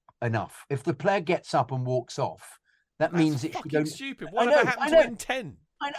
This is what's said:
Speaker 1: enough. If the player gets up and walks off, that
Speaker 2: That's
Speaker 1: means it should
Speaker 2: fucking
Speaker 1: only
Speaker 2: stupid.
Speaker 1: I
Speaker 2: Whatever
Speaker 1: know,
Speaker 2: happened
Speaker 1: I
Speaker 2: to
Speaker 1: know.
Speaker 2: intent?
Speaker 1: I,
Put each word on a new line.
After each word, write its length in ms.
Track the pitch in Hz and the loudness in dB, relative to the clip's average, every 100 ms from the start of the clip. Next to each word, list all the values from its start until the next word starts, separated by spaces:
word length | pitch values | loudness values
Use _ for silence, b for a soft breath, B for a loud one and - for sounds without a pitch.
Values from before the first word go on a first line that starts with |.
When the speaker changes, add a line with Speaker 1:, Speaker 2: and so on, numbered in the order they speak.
| _ - | _ -6
Speaker 1:
enough. 460 | 117 113 87 - - | -2 -2 -4 -10 -8
If 140 | 139 | -6
the 120 | - | -4
player 260 | 151 190 196 | -2 0 0
gets 340 | 156 175 - | 0 -2 0
up 160 | 151 127 | 0 0
and 160 | 131 127 | -2 -2
walks 320 | 127 123 - | -2 -4 -6
off, 400 | 107 - - - _ _ _ - | -6 -6 -20 -20 _ _ _ -4
that 140 | 160 | -2
Speaker 2:
That's 100 | 170 | 2
Speaker 1:
means 220 | 156 147 | 2 0
it 80 | 156 | -4
should 100 | 349 | -8
Speaker 2:
fucking 140 | 156 151 | -2 -2
Speaker 1:
only 140 | 151 | -2
Speaker 2:
stupid. 380 | - 277 254 160 | -6 -12 -12 -6
Speaker 1:
I 60 | |
Speaker 2:
Whatever 220 | 214 240 294 | 0 4 4
Speaker 1:
know, 100 | 254 | 4
Speaker 2:
happened 180 | 233 | 0
Speaker 1:
I 40 | 285 | 4
Speaker 2:
to 60 | 320 | 6
Speaker 1:
know. 60 | |
Speaker 2:
intent? 520 | 254 226 - 254 175 - _ - | 6 2 -6 -6 -6 -14 _ -10
Speaker 1:
I, 120 | 285 | -10